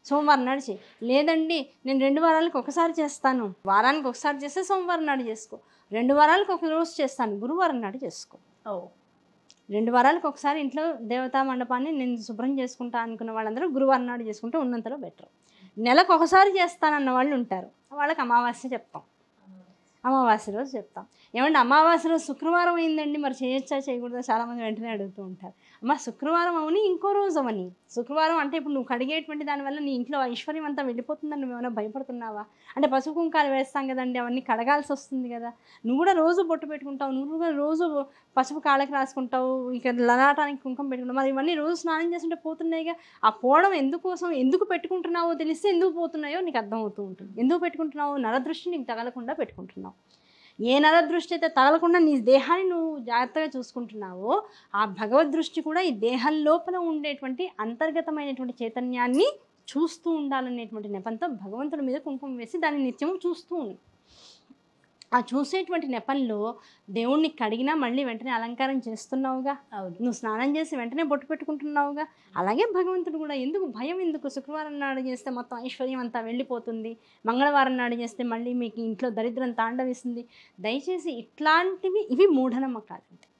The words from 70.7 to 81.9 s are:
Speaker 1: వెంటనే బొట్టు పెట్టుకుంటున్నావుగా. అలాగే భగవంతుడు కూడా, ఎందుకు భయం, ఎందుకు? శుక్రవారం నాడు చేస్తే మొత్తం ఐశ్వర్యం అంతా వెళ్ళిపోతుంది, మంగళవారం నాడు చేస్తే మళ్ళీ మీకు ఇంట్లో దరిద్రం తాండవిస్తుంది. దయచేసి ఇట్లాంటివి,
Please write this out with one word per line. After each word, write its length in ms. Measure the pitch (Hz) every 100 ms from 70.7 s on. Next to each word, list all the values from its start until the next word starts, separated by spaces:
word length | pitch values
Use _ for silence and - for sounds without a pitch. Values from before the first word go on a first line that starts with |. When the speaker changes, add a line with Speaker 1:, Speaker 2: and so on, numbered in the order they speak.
| 285
Speaker 1:
వెంటనే 280 | 233 269
బొట్టు 220 | 320 285 285
పెట్టుకుంటున్నావుగా. 800 | 311 311 302 294 294 285 285 311 _ _ -
అలాగే 300 | 185 240 466 359
భగవంతుడు 420 | 370 370 349 311
కూడా, 160 | 302
ఎందుకు 320 | 277 254 381 349
భయం, 360 | 220 269 359
ఎందుకు? 280 | 349 311 277
శుక్రవారం 500 | 269 269 311 302 285
నాడు 200 | 277 262
చేస్తే 320 | 254 254 277
మొత్తం 340 | 247 240 240 254
ఐశ్వర్యం 340 | - 262 262
అంతా 220 | 240 240
వెళ్ళిపోతుంది, 760 | 226 247 262 240 233 226 220 226 _ _ 220
మంగళవారం 520 | 240 285 285 262 254
నాడు 180 | 240 240
చేస్తే 280 | 233 -
మళ్ళీ 300 | 240 226 240
మీకు 260 | 247 233 214
ఇంట్లో 300 | 226 220 254
దరిద్రం 420 | 220 226 240 254
తాండవిస్తుంది. 760 | 233 226 247 262 247 247 240 240 - _ -
దయచేసి 520 | 202 262 320 359 320
ఇట్లాంటివి, 960 | 240 233 _ 302 320 370 370 381